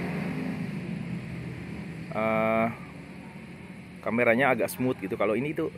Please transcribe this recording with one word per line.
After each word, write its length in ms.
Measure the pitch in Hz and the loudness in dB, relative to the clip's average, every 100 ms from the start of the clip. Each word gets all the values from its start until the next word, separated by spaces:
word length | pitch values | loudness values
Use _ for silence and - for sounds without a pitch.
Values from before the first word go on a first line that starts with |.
| - - - - - - - - - - - - - - - - - - - - - | -2 -2 -2 -4 -4 -4 -4 -4 -6 -6 -6 -6 -6 -8 -8 -8 -8 -8 -10 -10 -4
eh, 540 | - 110 110 110 113 113 113 - - - - - - - - - - - - | 0 4 6 6 6 4 0 -10 -14 -14 -14 -14 -14 -14 -14 -14 -14 -14 -8
kameranya 560 | - 113 117 113 139 120 | -2 4 6 8 6 4
agak 160 | 95 | 2
smooth 240 | - 127 131 | 2 0 0
gitu. 160 | 92 | -2
Kalau 240 | 110 104 110 | 2 2 2
ini 160 | 147 | 0
tuh 160 | 160 160 | -2 -4